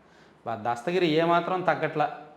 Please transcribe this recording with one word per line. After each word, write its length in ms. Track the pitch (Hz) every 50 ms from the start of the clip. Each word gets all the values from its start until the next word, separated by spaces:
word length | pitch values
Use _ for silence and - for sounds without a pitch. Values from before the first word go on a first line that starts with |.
| _ _ _ - - - _ _ -
బా, 280 | 117 113 104 104 123 120
దస్తగిరి 340 | - - 175 175 185 180
ఏమాత్రం 540 | 160 151 160 165 170 170 175 170 175 185 180
తగ్గట్లా. 600 | 175 165 151 143 156 147 - 151 147 - - - - - -